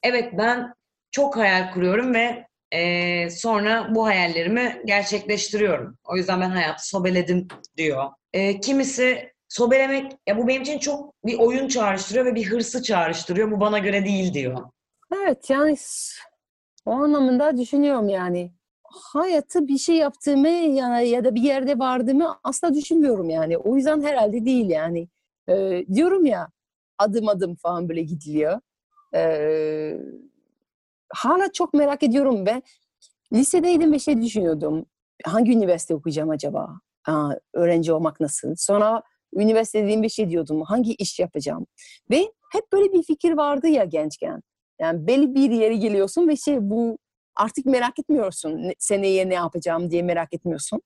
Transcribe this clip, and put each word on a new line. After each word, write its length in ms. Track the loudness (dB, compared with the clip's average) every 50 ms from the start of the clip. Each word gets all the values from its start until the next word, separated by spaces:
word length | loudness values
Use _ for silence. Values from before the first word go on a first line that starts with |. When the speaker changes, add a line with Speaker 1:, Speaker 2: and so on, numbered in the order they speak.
| 0
Speaker 1:
"Evet, 260 | 2 2 2 -2 -2 -2 0
ben 360 | 0 0 0 0 -4 -10 -12 _ _ _ _ _ _ _
çok 260 | 0 0 0 0 2
hayal 360 | 0 2 2 2 2 0 -2 -4
kuruyorum 420 | -2 0 0 2 0 0 2 2
ve, 320 | 2 0 0 -2 -6 -12 _ _ _ _ _ -4
e, 580 | -2 -2 0 0 0 -2 -2 -2 -2 -2 -4
sonra 580 | -6 -6 -4 -2 -2 0 2 0 0 0 0 0 0
bu 120 | 0 2
hayallerimi 760 | 2 2 2 2 0 0 -2 0 0 0 0 0 -2 -4 -6 -4
gerçekleştiriyorum. 1120 | -2 0 0 0 -2 -4 -6 -2 -2 -4 -4 -4 -4 -2 0 0 0 0 -2 -4 -10 -16 _ _
O 120 | -6 -4
yüzden 240 | -4 -2 -2 -2 -2
ben 100 | -2 -2
hayatı 380 | -2 -2 -2 -2 -4 -6 -10 -6
sobeledim." 600 | -4 -2 -2 0 0 0 0 0 0 -2 -2 -4 -14 -20 _ -20 _
diyor. 280 | -4 -2 -2 0 -2 -4 -6 -8 _ _ _ -4
E, 280 | -2 0 0 -2 -2
kimisi 720 | -2 0 0 0 0 0 -2 0 0 0 0 0 -6 -14 _ _ _ _
sobelemek, 640 | -2 0 2 4 4 4 4 2 0 -4 -4 -6 -14 _ _ -2
ya 100 | -2 0
bu 100 | 2 0
benim 140 | 0 0 -2
için 160 | -4 -6 -4
çok 360 | -4 -4 -4 -6 -8 -14 _ _ _
bir 140 | -6 0 2
oyun 300 | 2 4 4 2 -2 -2
çağrıştırıyor 580 | -2 0 0 0 0 -2 -6 -4 -2 0 0
ve 80 | 2 0
bir 100 | -2 -2
hırsı 360 | -2 -2 -2 -2 -4 -6 -6 -4
çağrıştırıyor. 680 | 0 0 0 0 0 -2 -6 -6 -4 -2 0 0 0
"Bu 100 | 0 0
bana 180 | 0 0 0 0
göre 260 | -2 0 -2 -2 -2
değil." 300 | 0 -2 -2 -2 -2 -2
diyor. 360 | -4 -4 -4 -6 -8 -12 -16 _ _ _ _ _ _ _ _ -6 -2 0
Speaker 2:
Evet, 260 | 0 -2 -2 -2 -2
yani 260 | 0 2 2 2 2 0
s-, 440 | -4 -12 -12 -12 -12 -12 -14 -16 -20 _ _ _ _ _ _ _ _ _ _ _ _
o 40 | -4 -2
anlamında 640 | 0 2 2 4 4 4 4 4 4 2 2 2
düşünüyorum 520 | 0 -2 0 0 2 2 2 2 2 0 0
yani. 440 | 0 -2 -2 -2 -4 -4 -6 -8 _ _ _ _ _ _ _ -20 -20 -20 -20 -6 -2
Hayatı 560 | -2 0 2 2 0 0 _ -2 -2 0 2
bir 100 | 0 -2
şey 180 | 2 2 2
yaptığımı 520 | 2 2 0 -2 _ -2 0 2 4 4 4
ya, 520 | 2 2 2 2 2 2 0 0 0 2
ya 240 | 2 2 2 2 2
da 100 | 2 2
bir 80 | 2 2
yerde 360 | 2 2 2 0 0 0 0
vardığımı 600 | 0 0 0 0 0 2 2 2 2 0 -2 -6 _
asla 300 | -6 -6 -2 0 0 0
düşünmüyorum 560 | 0 0 2 2 4 4 4 2 2 0 -2
yani. 280 | 0 -2 0 0 0 0
O 180 | 0 2 2
yüzden 260 | 2 2 2 2 2 0
herhalde 420 | 0 2 2 2 2 0 0 0
değil 260 | 2 2 2 2 2
yani. 380 | 0 -2 -2 -2 -4 -4 -6 -8 _ _ _ _ _ _ _ 0
Ee, 360 | 0 0 2 0 -2 -4 -4 -2 2
diyorum 320 | 2 4 4 4 4 4
ya, 220 | 2 2 0 -6 -12 _ _ _ _ _ _ _ _ _ _
adım 300 | 0 2 2 0 0 0
adım 260 | 0 0 0 -4 -6
falan 320 | -6 _ -4 -4 -2 -4 -4
böyle 140 | -4 -6 -6
gidiliyor. 580 | -6 -8 -10 -10 -4 -2 -2 0 0 -2 -4 _ _ _ _ _ _ _ _ _ _ -2
Ee, 840 | 0 0 0 0 0 0 0 0 0 -2 -2 -4 -4 -6 -6 -8 -10 -10 -14 -16 -20 -20 -20 _ _ _ _ _ _ _ _ _ _ _ _ _ _ _ _ -12
hala 380 | -6 -2 0 2 2 0 -2 -2
çok 220 | -4 -4 0 2
merak 280 | 2 2 2 0 0 0
ediyorum. 440 | 2 2 2 2 2 0 0 0
Ben 160 | -2 -4 -4 -6 _ _ _ _ _ _ _ _ _ _ _ _ _ 2
lisedeydim 600 | 2 2 4 2 2 2 4 2 4 4 4 2
ve 60 | 2
şey 240 | 2 0 0 0 0
düşünüyordum. 640 | -2 -2 0 0 0 0 0 -2 -4 -4 -4 -6 _ _ _ _ _ _ _ -10
"Hangi 280 | -2 2 2 4 4 4
üniversite 420 | 4 4 2 2 0 0 -4 -4
okuyacağım 360 | -4 -2 -4 -4 -2 -2 -2
acaba? 380 | -4 -4 -4 -6 -6 -6 -8 -8 -12 -18 _ _ _ _ _
Aa, 240 | -4 -2 -2 0 -2 -4 -6 _ _ _
öğrenci 380 | 0 2 4 4 2 2 2 0
olmak 280 | 2 0 -2 -2 _
nasıl?" 340 | -4 -4 -4 -6 -6 -6 -6
Sonra 460 | -4 -2 0 2 2 4 2 2 -2 -4 _ _ _ _ _ -4
üniversite 460 | 0 2 4 4 2 2 0 -2 -2 0
dediğim 200 | 0 0 0 0
bir 60 | -2
şey 220 | -2 -2 -4 -2
diyordum. 320 | 0 -2 -2 -2 -4 -4 -2
"Hangi 320 | -2 0 0 0 0 -2
iş 240 | -4 -6 -8 -2 -4
yapacağım?" 460 | -4 -4 _ -6 -6 -6 -6 -8 -10 _ _ _ -20 -20 -20 -20 _ _
Ve 220 | 2 2 2 0 -4 _ _ _ -6
hep 200 | -6 -4 _ 2
böyle 200 | 4 4 4 4
bir 100 | 2 2
fikir 300 | 0 -4 0 0 0 2
vardı 360 | 2 2 0 0 0 2 2
ya 160 | 4 4 2
gençken. 580 | 0 0 -2 -2 -4 -6 -8 -8 -8 -8 -10 -14 _ _ _ _ _ _ _
Yani 260 | -2 -2 -2 -2 0
belli 280 | 2 4 4 4 4 4
bir 160 | 2 2 4
yere 260 | 4 2 2 2 2
geliyorsun 520 | 2 0 0 2 2 0 0 2 2 2 2
ve 80 | 2
şey, 220 | 2 0 0 0 0
bu 380 | 0 0 0 0 0 -2 -4 -6 _ _ _ _ _ _ _
artık 300 | -2 -2 -2 -2 -4 0
merak 320 | 2 2 2 2 0 -4 -6
etmiyorsun. 520 | -2 _ 0 0 0 -2 -4 -6 -8 -8 -8 -6 -6 -6
Ne, 60 | -6 _
seneye 500 | -4 -2 -2 0 2 2 2 2 2 0
ne 60 | 0
yapacağım 560 | -2 -2 -4 -6 -6 -4 -4 -4 -2 -2 -2
diye 120 | -2 -2 0
merak 320 | 0 -2 -2 -4 -6 -8
etmiyorsun. 480 | -8 _ -6 -6 -6 -6 -8 -8 -8 _